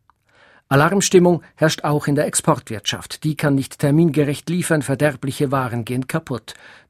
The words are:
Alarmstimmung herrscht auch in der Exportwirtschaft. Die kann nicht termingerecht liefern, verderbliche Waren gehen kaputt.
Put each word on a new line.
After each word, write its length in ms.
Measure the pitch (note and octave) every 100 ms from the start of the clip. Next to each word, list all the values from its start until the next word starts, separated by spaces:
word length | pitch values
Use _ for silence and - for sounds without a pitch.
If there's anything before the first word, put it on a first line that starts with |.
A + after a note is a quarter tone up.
| _ _ _ _ _ _ -
Alarmstimmung 720 | C3+ D#3 G3 - F#3+ F3 E3+ - -
herrscht 280 | D#3 -
auch 220 | D#3 D3 -
in 80 |
der 140 | C#3+ D#3
Exportwirtschaft. 960 | - - C#3 - G#2+ - A#2 - -
Die 120 | D#3 D3+
kann 200 | D3+ C#3
nicht 240 | C3 -
termingerecht 680 | C#3+ D3 E3+ D3 C#3+ C#3 -
liefern, 360 | F3 D3 D#3
verderbliche 680 | C#3 B2+ D3+ B2+ C#3 - C#3+
Waren 320 | C3+ B2+ A#2+
gehen 220 | G#2+ B2+ C3
kaputt. 480 | D#3+ - A#2+ - - - -